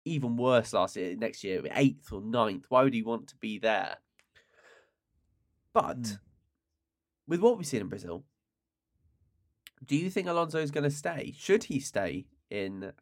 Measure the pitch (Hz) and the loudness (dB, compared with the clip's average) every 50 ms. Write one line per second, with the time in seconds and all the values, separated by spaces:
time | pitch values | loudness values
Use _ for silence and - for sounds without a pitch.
0 | _ 156 165 147 123 120 117 117 123 127 127 120 113 - - 101 92 92 - 101 | _ -4 -2 -2 0 0 0 2 4 6 6 6 4 4 2 2 2 2 0 -4
1 | 92 90 90 92 113 110 - - - 98 92 87 65 - - 110 143 135 - - | -6 -6 -4 -4 -6 -6 -6 -6 -6 -4 -4 -4 -4 -4 2 4 4 4 4 2
2 | _ - 110 98 101 110 113 123 113 107 98 90 - _ 127 127 135 139 120 113 | _ -12 -10 -8 -6 -2 2 2 2 2 0 -4 -6 _ 4 6 6 6 4 0
3 | 110 113 117 113 - - - _ - 110 107 98 - 110 110 98 95 - - - | -2 -2 -4 -4 -6 -12 -16 _ -8 -6 -6 0 0 2 2 2 0 -4 -6 -12
4 | _ _ _ _ _ _ _ _ _ _ _ _ _ - - - _ _ _ _ | _ _ _ _ _ _ _ _ _ _ _ _ _ -20 -20 -20 _ _ _ _
5 | _ _ _ _ _ _ _ _ _ _ _ _ _ _ _ 190 - - - 127 | _ _ _ _ _ _ _ _ _ _ _ _ _ _ _ 0 0 2 -4 -6
6 | 120 110 101 98 - _ _ _ _ _ _ _ _ _ _ _ _ _ _ _ | -6 -6 -6 -8 -12 _ _ _ _ _ _ _ _ _ _ _ _ _ _ _
7 | _ _ _ _ _ - 160 175 196 233 247 202 170 143 - 113 98 92 - 101 | _ _ _ _ _ -4 -2 4 6 4 4 4 -2 -4 -2 -4 -4 -4 -8 -10
8 | 87 85 85 - - _ _ _ _ _ _ _ _ _ _ _ _ _ _ _ | -8 -10 -10 -10 -12 _ _ _ _ _ _ _ _ _ _ _ _ _ _ _
9 | _ _ _ _ _ _ _ _ _ _ _ _ _ - _ _ 131 - 143 147 | _ _ _ _ _ _ _ _ _ _ _ _ _ -20 _ _ -6 -2 -2 0
10 | 170 185 185 208 185 180 170 170 170 160 160 160 156 143 147 151 143 143 143 - | 0 0 -2 -2 -2 0 0 0 0 0 0 -2 -2 -2 -2 0 0 0 -2 -2
11 | - 175 170 147 - - - - - - 190 214 - - 156 135 139 - - 101 | -4 -6 -6 -4 -8 -10 -12 -10 0 2 2 2 2 0 -4 -4 -4 -2 -4 -4
12 | 98 87 71 92 - - _ _ _ _ - 104 98 98 98 98 95 98 - - | -2 -2 -4 -6 -10 -12 _ _ _ _ -6 -4 -4 -4 -6 -8 -10 -12 -12 -10